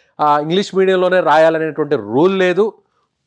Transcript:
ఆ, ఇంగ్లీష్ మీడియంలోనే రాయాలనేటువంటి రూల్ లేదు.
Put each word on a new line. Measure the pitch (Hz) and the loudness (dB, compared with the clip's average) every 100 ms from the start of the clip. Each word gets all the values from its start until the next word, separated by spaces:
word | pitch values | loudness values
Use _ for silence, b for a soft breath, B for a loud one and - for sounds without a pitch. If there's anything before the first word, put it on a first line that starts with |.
| b - | b -4
ఆ, | 151 147 | 0 0
ఇంగ్లీష్ | 147 180 202 185 | 0 -4 -2 -2
మీడియంలోనే | 190 185 180 185 | 0 0 0 0
రాయాలనేటువంటి | 160 151 160 160 160 151 147 143 | 2 4 4 2 -4 -4 -4 -4
రూల్ | 104 120 180 190 | -2 0 0 2
లేదు. | 180 180 214 - _ _ _ _ | 0 0 -2 -4 _ _ _ _